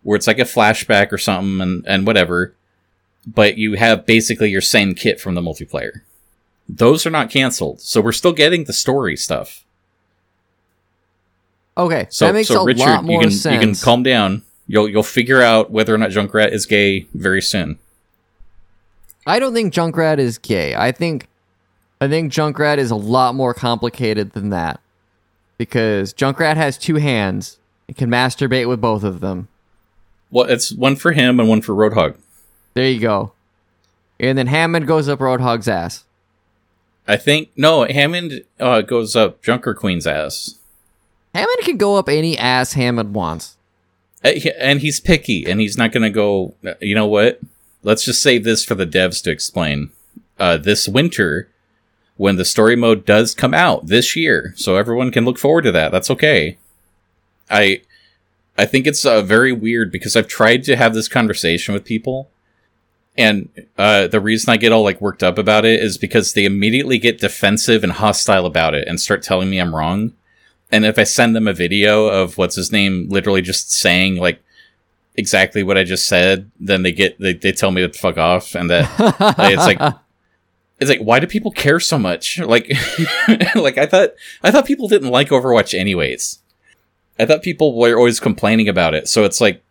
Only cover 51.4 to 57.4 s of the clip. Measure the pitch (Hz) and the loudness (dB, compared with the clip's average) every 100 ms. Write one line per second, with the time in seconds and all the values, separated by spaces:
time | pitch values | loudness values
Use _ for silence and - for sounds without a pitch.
51.4 | - _ _ _ _ _ _ - 98 92 | -8 _ _ _ _ _ _ -2 0 0
52.4 | 90 - 110 120 117 107 - 104 113 - | 0 2 4 4 2 2 4 2 2 -2
53.4 | 127 160 175 87 80 110 - 165 160 80 | 0 2 2 0 0 0 0 -2 0 0
54.4 | 92 - - 95 110 117 127 120 120 123 | -2 -8 -2 0 0 -2 -2 0 -2 0
55.4 | 139 165 135 87 76 92 - 131 151 117 | 0 2 2 2 0 -2 -2 0 2 2
56.4 | 76 - _ _ _ _ _ _ _ _ | 0 -8 _ _ _ _ _ _ _ _